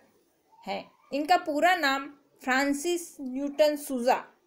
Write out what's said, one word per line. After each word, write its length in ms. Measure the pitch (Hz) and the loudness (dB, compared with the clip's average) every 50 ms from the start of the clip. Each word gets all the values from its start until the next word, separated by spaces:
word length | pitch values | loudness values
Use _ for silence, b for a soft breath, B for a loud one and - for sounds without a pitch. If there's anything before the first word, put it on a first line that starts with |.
| _ _ _ _ _ _ _ _ _ _ _ _ - | _ _ _ _ _ _ _ _ _ _ _ _ -10
हैं। 240 | 196 196 190 165 - _ _ _ - 269 | -8 -8 -8 -10 -14 _ _ _ -8 -6
इनका 240 | 277 294 294 359 | -2 2 2 2
पूरा 380 | 349 349 330 285 294 311 359 370 | 2 2 0 0 2 4 4 4
नाम 380 | 349 294 269 269 277 277 294 - _ _ _ _ _ - | 4 2 0 0 -2 -4 -10 -16 _ _ _ _ _ -4
फ्रांसिस 720 | 262 254 262 277 285 285 285 - 349 349 339 - - - - | 0 0 2 2 0 0 -2 -2 -2 -2 -4 -4 -8 -14 -12
न्यूटन 540 | 277 254 254 269 285 285 285 294 302 302 302 | -10 -8 -6 -6 -6 -4 2 2 2 4 2
सुजा, 500 | 285 - - 269 240 233 254 214 160 - - _ _ _ | 0 -4 -6 -4 -2 2 2 2 2 0 -10 _ _ _